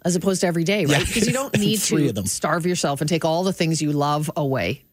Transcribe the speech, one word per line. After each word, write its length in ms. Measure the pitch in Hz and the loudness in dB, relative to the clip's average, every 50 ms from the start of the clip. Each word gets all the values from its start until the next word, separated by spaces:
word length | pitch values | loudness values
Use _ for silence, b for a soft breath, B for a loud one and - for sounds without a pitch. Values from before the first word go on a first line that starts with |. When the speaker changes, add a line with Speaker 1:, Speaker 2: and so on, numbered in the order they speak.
| - | -2
Speaker 1:
as 100 | 180 175 | 0 0
opposed 280 | 180 - 196 190 180 - | 2 2 0 0 2 0
to 40 | |
every 180 | 175 170 170 165 | 0 0 0 0
day, 200 | 160 202 214 170 | 2 2 2 2
right? 140 | 139 147 143 | 2 2 2
Speaker 2:
Yeah. 60 | 180 | 2
Speaker 1:
Because 200 | - - 233 208 | 0 0 0 2
you 60 | 233 240 | 2 0
don't 240 | 254 277 285 - 214 | 0 -2 0 0 2
Speaker 2:
<laughs> 0 | |
Speaker 1:
need 200 | 208 202 220 208 | 2 2 2 0
Speaker 2:
Three 220 | - - 240 180 147 | 0 0 0 2 2
Speaker 1:
to 60 | 135 | 0
Speaker 2:
of 40 | 110 | 0
them. 100 | 110 95 | -2 -4
Speaker 1:
starve 400 | 95 - - - 170 151 175 160 | -4 -4 -2 -2 -2 -2 0 0
yourself 340 | 180 180 170 - 156 143 139 | -2 -2 0 0 -2 -2 -2
and 80 | 156 151 | -2 -2
take 160 | 175 160 - | 0 0 0
all 200 | 165 160 170 185 | 0 0 0 0
the 80 | 196 180 | -2 0
things 260 | - 180 160 160 151 | 0 0 0 0 0
you 120 | 156 147 147 | 0 0 0
love 380 | 147 143 147 147 147 156 151 - | 0 2 2 0 0 -2 -4 -4
away 460 | - 151 139 131 127 87 87 143 - - _ | -2 -2 -2 -2 -2 -2 -2 -4 -6 -10 _